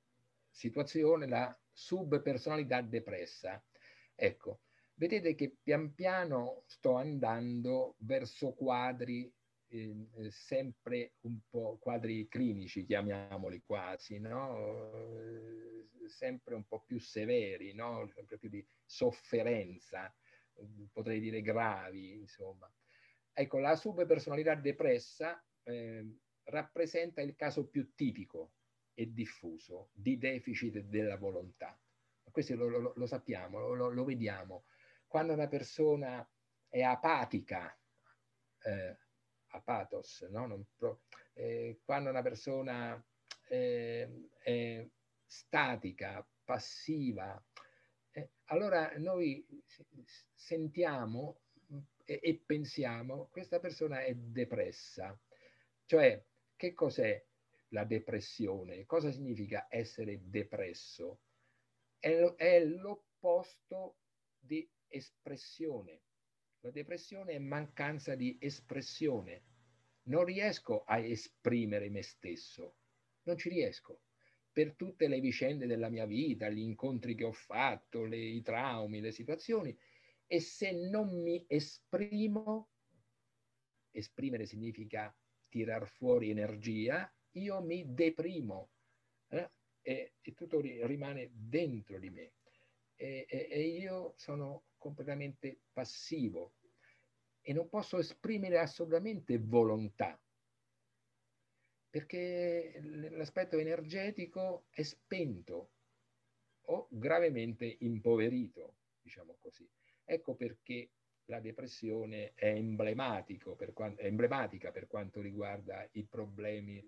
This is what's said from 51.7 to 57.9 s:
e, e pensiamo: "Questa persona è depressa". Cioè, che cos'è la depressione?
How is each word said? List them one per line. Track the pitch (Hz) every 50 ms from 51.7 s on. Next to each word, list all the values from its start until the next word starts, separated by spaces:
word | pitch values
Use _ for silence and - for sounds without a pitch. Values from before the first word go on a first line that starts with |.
| 143 143 143 - _ _ _
e, | - 147 -
e | - 165 160 160 -
pensiamo: | - 151 151 147 123 - 151 131 120 117 117 120 127 135 143 - -
"Questa | - - - - 175 170
persona | 143 131 113 - 160 151 139 131
è | 131 131 123
depressa". | 120 117 117 113 127 120 - - - - - - - - - - - 95 98 101 - _ _ - - - - - _ _ _ _ _ _
Cioè, | - 165 156 143 123 107 104 - _ _ _ _ _ _
che | - - 175
cos'è | 175 - 165 135 - - 117 107 101 - - _ _ _ _ _ _ _ _ _
la | 110 104 107
depressione? | 107